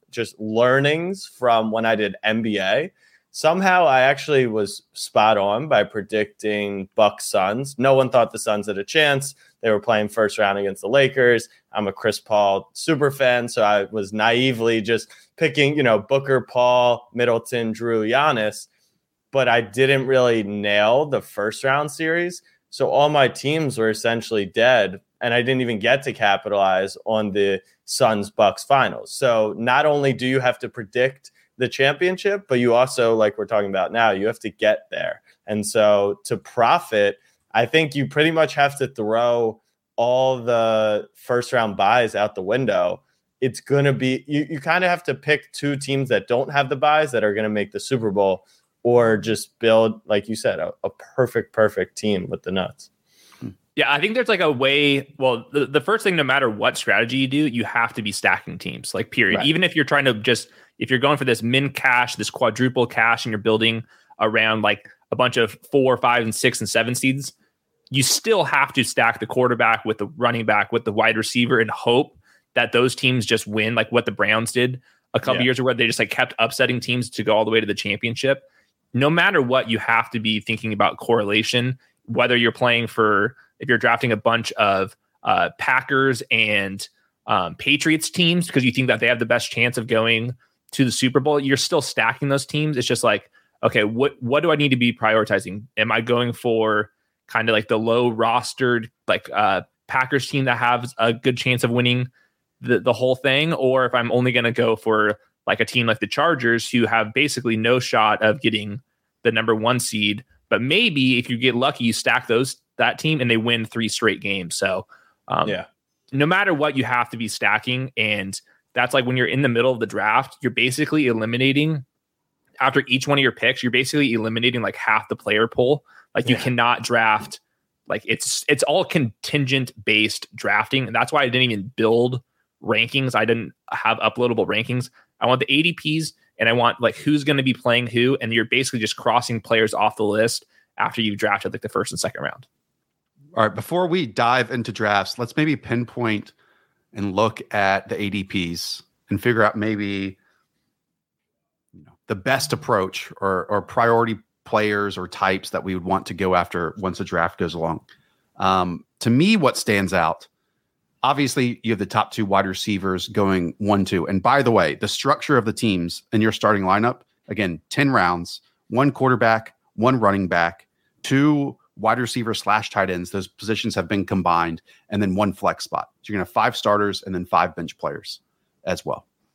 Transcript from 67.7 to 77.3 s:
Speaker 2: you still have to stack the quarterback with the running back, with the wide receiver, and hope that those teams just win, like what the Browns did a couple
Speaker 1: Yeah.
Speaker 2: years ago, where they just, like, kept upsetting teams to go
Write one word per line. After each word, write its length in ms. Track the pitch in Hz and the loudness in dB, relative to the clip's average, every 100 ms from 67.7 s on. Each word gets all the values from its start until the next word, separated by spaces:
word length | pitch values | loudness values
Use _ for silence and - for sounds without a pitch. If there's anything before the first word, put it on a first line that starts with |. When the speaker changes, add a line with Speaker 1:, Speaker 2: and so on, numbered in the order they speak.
| _ _ | _ _
Speaker 2:
you 100 | 135 | -2
still 420 | 131 - 226 208 143 | 0 0 0 0 2
have 280 | 143 139 | 2 2
to 100 | - | 0
stack 360 | - - 117 - | 0 2 2 0
the 80 | 110 | -4
quarterback 580 | 127 123 120 113 113 110 | 0 0 2 2 2 -2
with 140 | 110 | -4
the 80 | 101 - | -6 -2
running 280 | 120 120 107 | -2 0 0
back, 260 | 104 101 | 0 0
with 120 | 117 | -2
the 80 | 113 | -2
wide 240 | 104 110 110 | 2 2 2
receiver, 440 | 110 123 120 123 | 0 0 2 2
and 100 | 110 | 0
hope 480 | - - 120 151 _ _ _ _ - | -2 2 2 0 _ _ _ _ -2
that 160 | 117 | 0
those 240 | 120 123 - | 2 2 2
teams 320 | 131 127 107 | 0 0 0
just 180 | 110 - | -2 0
win, 300 | 107 107 117 | -2 0 0
like 160 | 107 | 0
what 140 | 117 113 | 0 0
the 60 | |
Browns 400 | 101 104 110 117 | 0 2 2 0
did 300 | 123 127 127 - _ _ | 0 0 -2 -14 _ _
a 60 | 127 | -4
couple 220 | - 123 | 0 0
Speaker 1:
Yeah. 40 | 123 | 0
Speaker 2:
years 140 | 127 | 2
ago, 60 | 131 | 0
where 100 | 117 | 2
they 100 | 117 | 0
just, 140 | 113 | 0
like, 100 | 107 | -2
kept 240 | - 127 - | 0 -2 0
upsetting 400 | 113 - 127 123 | -2 2 0 0
teams 320 | - 123 120 | -4 -4 -4
to 120 | - | -4
go 140 | 104 | 0